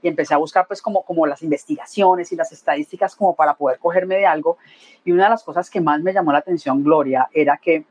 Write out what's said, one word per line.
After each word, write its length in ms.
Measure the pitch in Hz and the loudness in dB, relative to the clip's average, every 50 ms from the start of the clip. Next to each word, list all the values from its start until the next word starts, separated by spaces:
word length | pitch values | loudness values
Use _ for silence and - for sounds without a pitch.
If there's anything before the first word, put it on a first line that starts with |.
y 60 | - 175 | -2 -4
empecé 260 | 160 160 - - 156 | -2 -2 -2 0 0
a 40 | 143 | 0
buscar, 300 | 156 156 - 196 185 - | 0 0 0 -2 -2 -2
pues, 140 | 202 190 | -6 -10
como, 220 | _ 220 208 190 - | _ -4 -4 -4 -4
como 220 | _ 180 165 160 147 | _ -2 0 0 0
las 140 | - - 320 | -2 -6 -4
investigaciones 880 | 320 294 - - _ 302 - - - - - 196 185 185 180 175 - | -4 -4 -4 -4 _ -10 -10 -10 -12 -2 0 2 2 2 2 0 -8
y 40 | - | -4
las 160 | 165 165 165 | -6 -6 -6
estadísticas 640 | - - _ - 151 143 151 _ - 180 196 190 - | -6 -10 _ -4 -4 -4 -4 _ -4 -4 -4 -4 -4
como 200 | _ 208 190 165 | _ 0 0 2
para 200 | - 156 151 147 | 2 0 0 0
poder 240 | _ 147 135 127 - | _ 0 -2 -2 0
cogerme 360 | _ 170 170 185 185 185 185 190 | _ 0 0 0 -2 0 -2 0
de 80 | 202 | 2
algo. 320 | 190 160 160 147 165 170 _ _ _ - _ _ _ _ _ _ | 2 0 0 0 -2 -4 _ _ _ -20 _ _ _ _ _ _
Y 80 | - | 0
una 140 | 175 175 190 | 2 4 4
de 40 | 202 | 4
las 120 | 226 220 - | 2 0 -4
cosas 260 | - 151 175 180 - | -6 -6 -6 -6 -4
que 120 | - 190 | -4 -2
más 200 | 170 156 147 151 | 0 0 0 0
me 120 | 160 185 190 | 0 -2 0
llamó 180 | 196 180 156 | 0 0 2
la 80 | 143 147 | 2 0
atención, 440 | 147 - 180 160 - 143 135 139 143 | 0 0 -6 -4 -2 -2 -2 0 2
Gloria, 440 | 147 160 156 143 135 131 131 131 - _ | 2 2 2 2 0 0 0 -2 0 _
era 240 | 156 151 143 143 147 | 0 2 2 0 -2
que 280 | _ - 165 160 151 _ | _ -2 -2 -2 -2 _